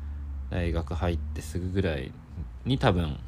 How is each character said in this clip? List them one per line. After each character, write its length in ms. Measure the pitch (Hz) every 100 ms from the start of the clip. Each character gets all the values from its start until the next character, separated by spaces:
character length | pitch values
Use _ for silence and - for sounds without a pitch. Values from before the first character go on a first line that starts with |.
| - - - - -
大 220 | 95 85
学 240 | 82 78 82
入 180 | 90
っ 40 | 78
て 240 | 76 78
す 180 | - 87
ぐ 100 | 90
ぐ 120 | 95
ら 160 | 90 71
い 140 | 65 - - - - - -
に 140 | 131
多 120 | 131
分 280 | 87 80 69